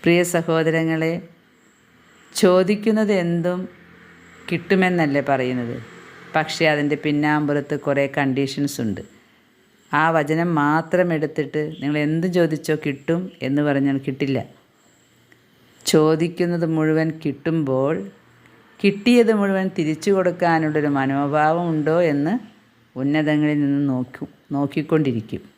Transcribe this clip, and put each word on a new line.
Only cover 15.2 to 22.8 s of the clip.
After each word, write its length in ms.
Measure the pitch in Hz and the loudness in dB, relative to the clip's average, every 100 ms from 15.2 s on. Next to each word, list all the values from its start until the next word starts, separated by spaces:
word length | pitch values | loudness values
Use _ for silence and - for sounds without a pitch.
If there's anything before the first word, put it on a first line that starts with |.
| _ _ _ _ _ _ - | _ _ _ _ _ _ 2
ചോദിക്കുന്നത് 800 | 160 156 160 170 175 175 170 165 | 4 4 2 -2 -2 -2 -2 -2
മുഴുവൻ 540 | 160 156 156 160 160 147 | 0 2 2 0 -4 -6
കിട്ടുമ്പോൾ 840 | 135 165 165 139 131 139 170 196 - _ _ - - _ - | -6 -4 -2 0 0 0 -2 -8 -16 _ _ -20 -20 _ 0
കിട്ടിയത് 500 | 202 202 240 240 220 | 0 2 4 6 6
മുഴുവൻ 360 | 214 202 190 190 190 | 2 2 0 -2 -2
തിരിച്ചു 340 | 156 156 202 | -2 -2 0
കൊടുക്കാനുള്ളൊരു 760 | 190 180 170 175 165 156 151 147 | 2 2 0 2 2 2 0 0
മനോഭാവം 840 | 139 135 139 143 151 151 165 175 | 0 0 0 0 2 2 2 0
ഉണ്ടോ 320 | 156 151 165 | -2 0 2
എന്ന് 380 | 170 143 151 240 - _ _ _ | 2 0 -2 -4 -8 _ _ _